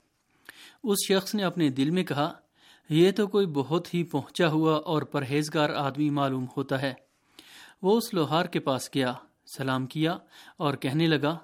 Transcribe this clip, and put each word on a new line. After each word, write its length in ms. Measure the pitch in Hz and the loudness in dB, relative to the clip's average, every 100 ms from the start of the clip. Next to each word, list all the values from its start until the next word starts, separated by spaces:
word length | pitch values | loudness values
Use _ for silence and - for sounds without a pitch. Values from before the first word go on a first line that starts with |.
| _ _ _ _ - - - - | _ _ _ _ -20 -20 -20 -6
اس 140 | 226 196 - | -2 0 2
شخص 280 | 196 190 214 | 0 0 -2
نے 80 | |
اپنے 260 | 180 175 147 | -2 2 0
دل 200 | 127 139 | 2 0
میں 140 | 180 | 0
کہا، 300 | 175 143 160 - _ _ - - - | 0 -2 -2 -4 _ _ -20 -20 0
"یہ 220 | 156 185 | 4 6
تو 160 | 202 202 | 4 2
کوئی 180 | 208 196 | 2 0
بہت 480 | 143 127 170 175 | 0 0 -2 -2
ہی 100 | 175 | -4
پہنچا 440 | 165 143 - - 170 | -2 -4 -4 0 2
ہوا 280 | 156 160 156 | 4 4 2
اور 260 | 175 156 | 0 -2
پرہیزگار 680 | - 143 127 143 151 156 151 | -2 -4 -2 -2 -2 0 0
آدمی 400 | 135 139 131 151 | 0 -2 0 0
معلوم 360 | 143 139 131 127 - | 0 0 -2 -4 -6
ہوتا 240 | 131 135 | -2 -2
ہے۔" 120 | 135 135 _ _ _ - - - - _ | -2 -6 _ _ _ -20 -20 -20 -20 _
وہ 160 | 185 226 | 0 2
اس 160 | 226 | 0
لوہار 320 | 185 135 156 175 | -2 0 0 0
کے 140 | - | -2
پاس 300 | 143 127 - 139 | -2 -2 -2 -2
گیا، 180 | 123 127 - _ - - | -2 -4 -12 _ -16 -8
سلام 280 | 131 131 131 | -4 -2 -4
کیا 320 | 156 156 190 - - - - | -2 -2 -2 -10 -20 -20 -4
اور 160 | 151 | -4
کہنے 340 | 135 135 151 165 | -2 -2 0 2
لگا 300 | 151 147 165 | 2 2 -2